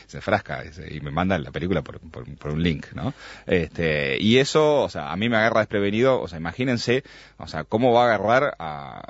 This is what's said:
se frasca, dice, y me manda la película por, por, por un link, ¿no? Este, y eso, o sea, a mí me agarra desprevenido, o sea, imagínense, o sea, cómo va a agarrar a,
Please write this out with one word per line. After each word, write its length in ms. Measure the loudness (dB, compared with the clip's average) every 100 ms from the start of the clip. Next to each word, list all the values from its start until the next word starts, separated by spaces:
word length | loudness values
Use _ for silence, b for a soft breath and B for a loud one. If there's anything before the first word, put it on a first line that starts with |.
| -16
se 140 | -8
frasca, 400 | 0 0 -2 -10
dice, 260 | -10 -14 -12
y 100 | -10
me 100 | -4
manda 280 | 0 0 0
la 120 | -2
película 300 | -4 0 -2
por, 180 | -2 -14
por, 240 | -16 -14 -14 -10
por 140 | -6
un 120 | 0
link, 240 | 0 0 -6
¿no? 180 | -8 -8 -8 B B 0
Este, 680 | 0 0 -2 0 0 0 0
y 200 | 4 4
eso, 420 | 4 4 4 4
o 60 | 0
sea, 240 | -4 -6
a 40 | -4
mí 120 | 0
me 80 | 2
agarra 240 | 4 2
desprevenido, 600 | 0 0 0 2 2 2
o 80 | -2
sea, 100 | -8
imagínense, 680 | -8 -4 -2 -2 0 0 -2 B B -18
o 100 | -10
sea, 180 | -8
cómo 280 | -2 2 4
va 120 | 6
a 20 | 4
agarrar 500 | 4 4 4 2 -4
a, 420 | -8 -8 -8 -12